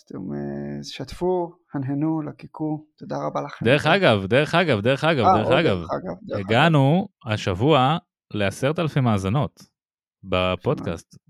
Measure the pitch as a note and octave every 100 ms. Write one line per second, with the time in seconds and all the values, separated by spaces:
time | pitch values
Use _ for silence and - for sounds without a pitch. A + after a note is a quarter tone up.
0 | - - C#3+ C#3+ C#3+ C#3+ C#3+ C#3+ C#3 -
1 | C#3 - F3+ F3+ E3+ - _ C#3+ C3 C#3+
2 | D#3 D#3+ D3 C3 - - D#3 D3+ - -
3 | - C#3+ D3 D3 C#3+ - A2 C#3+ D3+ G3
4 | E3 G#2 F#2+ B2 D3+ E3 F3 G#2+ A2+ C3+
5 | D#3 D3 A2 F#3+ G#2+ C3+ D3+ F#2 E2 C#3+
6 | F3+ E3+ - A#2+ G2 A2+ E3 D3+ C3+ F3
7 | - _ A2+ G#2+ G#2+ F2+ C#3 C#3+ C3 E3+
8 | - _ _ G#2 G2 - C3+ E3 D#3 D3
9 | B2 G2+ F#2+ C3 G#2 _ - _ _ _
10 | _ _ F#2+ F#2 F#2 F#2 A#2+ D#3 - E2
11 | - -